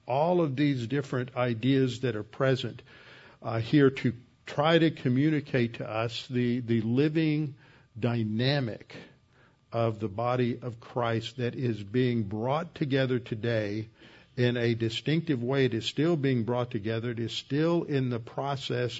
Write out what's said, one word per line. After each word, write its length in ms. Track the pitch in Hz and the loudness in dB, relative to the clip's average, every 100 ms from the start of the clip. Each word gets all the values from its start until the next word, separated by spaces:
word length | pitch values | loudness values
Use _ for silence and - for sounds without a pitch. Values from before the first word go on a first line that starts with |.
| - | -4
all 360 | 127 160 180 | 0 2 2
of 140 | 160 127 | 2 2
these 300 | 147 135 113 | 2 2 -2
different 500 | 143 135 131 123 - | -4 -2 -4 -4 -2
ideas 640 | 123 113 123 135 131 117 | 0 0 2 4 2 0
that 140 | 127 107 | -4 -4
are 80 | |
present, 580 | 104 - 135 131 113 - - - - - - - | -8 0 2 2 -2 -10 -18 -20 -20 -20 -20 -12
uh, 180 | 117 117 | -4 -4
here 300 | 113 151 139 | 2 6 6
to 240 | 135 127 110 - _ - | 6 -2 -4 -12 _ -10
try 320 | - 151 170 | 0 4 6
to 120 | 160 | 4
communicate 840 | 165 139 123 151 151 139 131 117 117 | 2 0 2 4 2 0 0 0 -2
to 120 | 110 | -6
us 400 | 107 117 117 - | -4 -4 -6 -4
the, 320 | 123 123 123 | 0 2 0
the 220 | 117 117 | 0 0
living 720 | 110 123 151 156 156 151 151 - - - _ 110 | 2 2 2 2 2 0 -2 -8 -20 -20 _ -4
dynamic 960 | 120 120 107 107 127 143 120 101 - - - - _ _ - _ _ | -2 0 -2 0 2 0 -2 -6 -14 -18 -20 -20 _ _ -20 _ _
of 280 | 117 117 104 | 0 0 0
the 80 | 107 | -6
body 520 | 98 120 127 120 117 | -4 -2 2 0 -2
of 180 | 127 113 | -8 -12
Christ 580 | - - 117 113 113 - | -8 -2 0 0 -4 -4
that 160 | 120 | -4
is 280 | - 127 107 | -2 -2 -4
being 420 | 98 120 127 117 | -2 0 2 2
brought 500 | 101 107 120 147 175 | -2 -2 -2 -2 -4
together 460 | - 156 135 131 127 | -6 -2 0 2 0
today 720 | 117 110 117 113 104 107 110 - - - - - | -2 -6 -2 -2 -2 -4 -8 -14 -20 -20 -16 0
in 220 | 123 123 | 2 2
a 160 | 120 | 0
distinctive 720 | 113 113 110 - 160 165 131 | 2 -2 -2 0 0 0 -2
way. 220 | 120 139 131 | 0 2 2
It 100 | 110 | 2
is 100 | - | -4
still 300 | - 156 170 | 0 0 2
being 300 | 135 127 110 | 2 0 0
brought 260 | 123 120 | -2 -2
together. 400 | 117 98 113 117 | -4 -4 -4 -4
It 80 | 117 | -4
is 120 | 113 | -6
still 520 | - - 139 160 170 | -6 -4 0 2 2
in 260 | 147 143 131 | 0 0 0
the 100 | 120 | -2
process 800 | 113 - 139 139 - 127 123 | -6 -6 -4 -4 -4 -2 -2